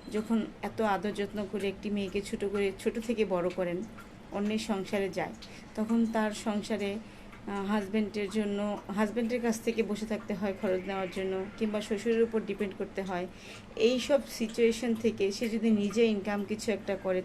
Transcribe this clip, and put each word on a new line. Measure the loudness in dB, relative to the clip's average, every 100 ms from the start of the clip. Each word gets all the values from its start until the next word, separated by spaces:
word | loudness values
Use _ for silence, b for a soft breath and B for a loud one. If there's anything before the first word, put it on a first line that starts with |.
| -6
যখন | -4 2 0 0 -6
এত | -6 0
আদর | 2 2 0
যত্ন | -2 -4 -4 -4
করে | -2 -2
একটি | -2 -2
মেয়েকে | -2 0 -2
ছোট | -2 -2 0
করে, | 2 0 0
ছোট | -2 -2
থেকে | -2 0 2
বড় | 2 0
করেন, | 0 -2 -2 -6 -12 -16 -16 -8
অন্যের | -2 0 0
সংসারে | 0 -2 0 0 0
যায়, | -2 -4 -6 B B B -4
তখন | 2 4 4
তার | 2 0
সংসারে, | 0 -2 -2 0 -2 -2 -4 B B B B -6
আহ, | -4 0
হাজব্যান্ডের | 0 2 0 0 0 -2
জন্য, | 0 0 0 0 -2 -4 0
হাজব্যান্ডের | 0 2 0 2
কাছ | 2 2
থেকে | 0 0
বসে | 0 0 -2
থাকতে | -4 -2
হয় | -2 0 0
খরচ | 2 2 0
নেওয়ার | -2 -2
জন্য, | -2 -2 -2 -4 -2
কিংবা | 0 0
শ্বশুরের | -2 0 2 4
উপর | 4 2
ডিপেন্ড | -2 -2 -2 -4
করতে | -6 -4
হয়। | -2 -2 -4 B B B B 4
এই | 4 4
সব | 4 2 2
সিচুয়েশন | -4 -2 4 4 4 0 2
থেকে | 2 2 0
সে | 2 0
যদি | 2 4
নিজে | 6 4 4 4
ইনকাম | 4 0 -2
কিছু | -2 -2 0
একটা | -2 0 -2
করে, | 2 0